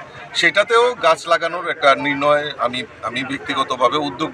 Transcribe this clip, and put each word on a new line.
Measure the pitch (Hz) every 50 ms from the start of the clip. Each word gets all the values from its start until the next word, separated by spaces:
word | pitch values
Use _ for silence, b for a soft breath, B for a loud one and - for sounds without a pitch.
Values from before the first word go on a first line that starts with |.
| - B B B B B -
সেটাতেও | - - - - 196 208 208 233 233 240 247 240
গাছ | - 160 160 160 156 -
লাগানোর | 165 170 165 165 165 170 180 170 165
একটা | 151 160 151 139 135
নির্ণয় | 131 135 143 143 139 143 147 147 147 147 151 - -
আমি, | 113 120 127 127 117 - - -
আমি | - 110 117 127 135
ব্যক্তিগতভাবে | 135 139 135 - 139 135 127 135 - 131 123 127 120 135
উদ্যোগ | 156 147 143 135 131 156 139